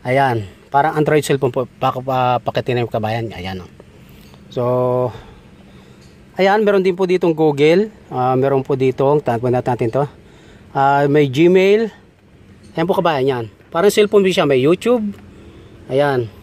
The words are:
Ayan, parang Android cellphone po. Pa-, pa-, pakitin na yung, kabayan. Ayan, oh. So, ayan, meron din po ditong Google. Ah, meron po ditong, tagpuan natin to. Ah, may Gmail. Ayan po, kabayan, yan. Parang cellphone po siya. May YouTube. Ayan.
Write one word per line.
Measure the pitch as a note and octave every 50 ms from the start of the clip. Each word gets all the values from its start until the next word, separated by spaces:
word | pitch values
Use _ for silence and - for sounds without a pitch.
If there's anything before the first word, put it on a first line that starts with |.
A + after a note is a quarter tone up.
Ayan, | _ B2+ B2+ C3+ C#3 C3 B2 A2+ G2+ F#2 - - - - -
parang | C#3 C#3+ D#3 D#3
Android | D#3 D3+ - D#3 D3+
cellphone | C3+ - D3 C3+ C#3 C3 B2
po. | C3+ B2 - -
Pa-, | - - B2+ -
pa-, | B2+ B2+ C3+ C3 B2+ B2+ B2 B2 A#2
pakitin | - C3+ - C3 A#2+ - B2 B2
na | A#2+
yung, | A2
kabayan. | - A#2 G#2+ G#2+ A2+ A#2 A2+ A2 F#2
Ayan, | F2+ F2+ F#2 F#2 F#2
oh. | F2 D#2+ - - - - - - - - - - - - - - - -
So, | - B2+ A#2+ B2 B2+ B2+ B2+ B2+ B2 B2+ B2+ A#2+ A#2+ - - - - - - - - - - - - - - - - - - - - - - - - -
ayan, | F#3 G3 G3 G#3+ A3
meron | G3+ G3+ G3
din | F3+ G3 F3+
po | F3+ F#3+
ditong | F3 F#3 F3+ F#3+ E3+ D#3
Google. | D#3 D#3+ D#3 D3 C#3 D3 D#3 E3 F#3+ G#3+ G#3+ - - - -
Ah, | - B2+ B2+ B2+ C3
meron | C3 C3 C#3 C#3 C3+ C3
po | - C#3+
ditong, | C3 C3+ C3 B2+ - C#3 C#3 D3 D3+
tagpuan | C#3+ - A#2+ A#2 A#2+ B2+ B2
natin | B2 - B2+ B2 A#2+ C3 A#2 -
to. | C3 D3 C#3+ - - - - - - - - - - - - -
Ah, | C#3 C3+ C#3 C#3 C#3+ C#3+
may | C#3+ C#3+ D3+ D3 C3+
Gmail. | B2 C#3 E3+ F3 F3+ F#3 F#3 G3 G3+ G#3+ A3+ G#3 - - - _ _ _ _ _ _ - - - - - - - -
Ayan | - E3 F3
po, | F#3+
kabayan, | - E3+ E3+ D#3 C3+ B2+ C#3
yan. | C3+ - A2+ G#2+ - _ - -
Parang | - E3 F#3 G#3 G3+
cellphone | A3 G#3+ G3+ - G3+ G3
po | F#3+ E3+
siya. | F#3+ E3 C#3+
May | C#3+ B2+ B2+
YouTube. | D3+ F3+ F#3 - A3+ B3 A#3+ G#3+ G#3 F#3+ - - - - - - - - - - - - - -
Ayan. | - C3 C3+ C#3+ C#3+ C3+ B2 A#2 G#2 - -